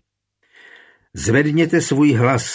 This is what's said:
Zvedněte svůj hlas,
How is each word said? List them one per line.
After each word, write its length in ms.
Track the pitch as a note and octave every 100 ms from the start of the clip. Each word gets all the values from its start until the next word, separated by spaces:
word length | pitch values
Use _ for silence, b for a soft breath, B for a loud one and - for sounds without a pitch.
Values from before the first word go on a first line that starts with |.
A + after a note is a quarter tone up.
| _ _ _ _ B B B B B B B
Zvedněte 640 | - G2+ C3 D3+ D#3 E3 E3+
svůj 320 | - C#3 D3
hlas, 320 | A#2 B2 B2 -